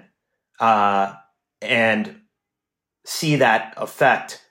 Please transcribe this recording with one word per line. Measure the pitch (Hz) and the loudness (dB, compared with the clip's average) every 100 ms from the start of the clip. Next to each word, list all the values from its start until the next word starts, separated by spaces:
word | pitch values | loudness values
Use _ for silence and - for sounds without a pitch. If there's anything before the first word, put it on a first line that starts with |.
| - _ _ _ _ - | -18 _ _ _ _ -2
uh, | 113 107 101 98 98 - _ _ _ - | 2 2 2 2 -2 -6 _ _ _ -12
and | 107 120 113 107 104 - _ _ _ _ _ _ _ _ - | -4 0 2 0 -4 -12 _ _ _ _ _ _ _ _ -14
see | - 160 147 | -6 0 2
that | 120 110 - - | 2 2 -2 -12
effect, | 104 - 135 110 - - _ | -10 0 2 2 -4 -18 _